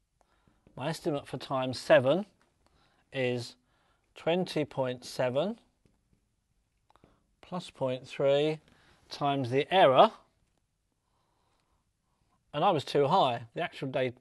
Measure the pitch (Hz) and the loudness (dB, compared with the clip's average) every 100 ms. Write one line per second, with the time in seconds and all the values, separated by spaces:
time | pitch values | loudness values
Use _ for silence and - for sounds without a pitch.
0 | _ _ _ _ _ _ _ - 139 160 | _ _ _ _ _ _ _ -12 -8 -6
1 | 175 143 - 135 - 135 131 127 - 156 | -4 -6 -6 -12 -6 -4 -4 -4 4 4
2 | 127 165 208 _ _ _ _ _ _ _ | 6 0 -2 _ _ _ _ _ _ _
3 | _ 139 127 123 120 - _ _ _ _ | _ -4 -4 -4 -8 -16 _ _ _ _
4 | _ - - 175 - 160 147 - 131 123 | _ -10 -4 -2 -2 -4 -6 -4 -6 -6
5 | - - 127 127 185 233 _ _ _ _ | -12 -4 -2 -2 -4 -6 _ _ _ _
6 | _ _ _ _ _ _ _ _ _ _ | _ _ _ _ _ _ _ _ _ _
7 | _ _ _ _ - 180 - - 131 127 | _ _ _ _ -12 -12 -12 -6 -6 -6
8 | 139 - 139 143 151 156 _ _ _ _ | -10 -2 2 2 0 -4 _ _ _ _
9 | - - 143 139 123 131 139 185 160 131 | -18 -6 -4 -2 -2 -2 2 6 6 8
10 | 214 - _ _ _ _ _ _ _ _ | 6 4 _ _ _ _ _ _ _ _
11 | _ _ _ _ _ _ _ _ _ _ | _ _ _ _ _ _ _ _ _ _
12 | _ _ _ _ _ 147 185 160 - 147 | _ _ _ _ _ -2 0 0 -2 0
13 | 139 190 143 117 113 156 170 - 135 135 | 2 4 2 -2 -8 -10 -10 -8 -8 -4
14 | 131 120 | -4 -6